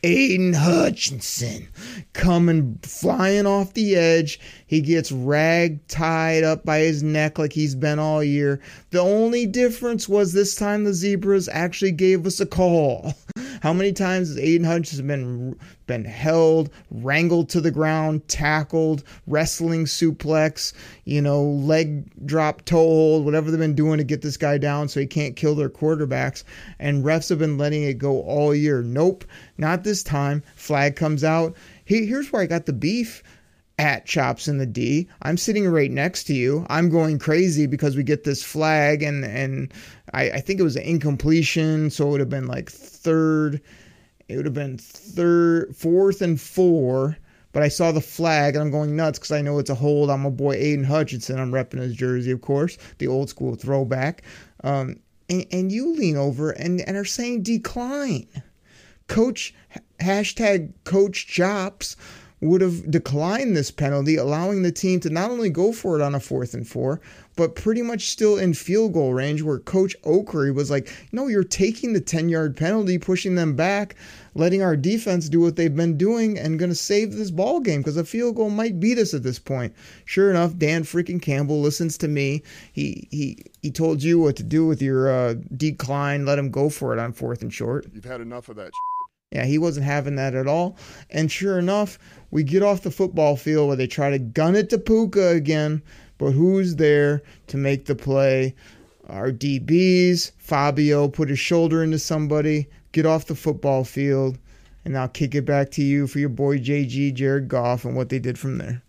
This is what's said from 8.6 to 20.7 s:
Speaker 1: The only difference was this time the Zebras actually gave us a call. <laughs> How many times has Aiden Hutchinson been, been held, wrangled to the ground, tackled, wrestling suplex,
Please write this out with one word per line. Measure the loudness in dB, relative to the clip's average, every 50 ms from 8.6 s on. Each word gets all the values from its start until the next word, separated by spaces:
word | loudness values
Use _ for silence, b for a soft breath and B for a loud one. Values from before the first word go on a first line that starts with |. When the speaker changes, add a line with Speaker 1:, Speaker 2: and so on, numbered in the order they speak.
| B B B B B B
Speaker 1:
The | 0 2
only | 2 4 4 2 2 2 2 0 0
difference | 0 2 2 2 2 2 0 -4 -4 -2 -4 -2 0
was | 2 2 2 2 2
this | 2 2 0 0
time | -4 -2 -2 0 0 0
the | 0 -2
Zebras | 0 0 0 0 0 2 2 2 2 2 -2
actually | -4 -2 -2 -2 -2 -2 -2 -2 0
gave | 2 4 4 4 2 0
us | -2 -2 -2
a | -4
call. | -2 0 2 2 4 4 4 4 2 0 -2 -6 -8 -10 -10
<laughs> | -12 -16 -14 -14 -12 -14 -14 -4 B
How | 0 0
many | 2 0 0 0
times | 0 -2 0 0 0 -2 -4
has | -4 -2
Aiden | 2 2 4 4 4
Hutchinson | 2 0 0 -2 -4 -6 -6 -4
been, | -4 -4 -4 -4 -6 -6 -6 -8 -8 -10 B B B B B B
been | -6 -6 -6 -6
held, | -8 -10 -4 0 2 4 6 6 6 6 4 2 0 B B B B
wrangled | -12 -8 -2 0 2 2 4 4 4 2 0 2
to | 0 0
the | 0 2
ground, | 0 2 0 2 2 0 0 0 -2 -2 -4
tackled, | _ -4 -2 0 0 0 0 -2 0 0 0 2 2 0 -2 -4 B B B B -2
wrestling | 0 0 0 0 -2 -2 -2 0 0 0 0
suplex, | -2 0 2 2 0 0 0 -2 0 2 2 2 2 0 -4 -8 -8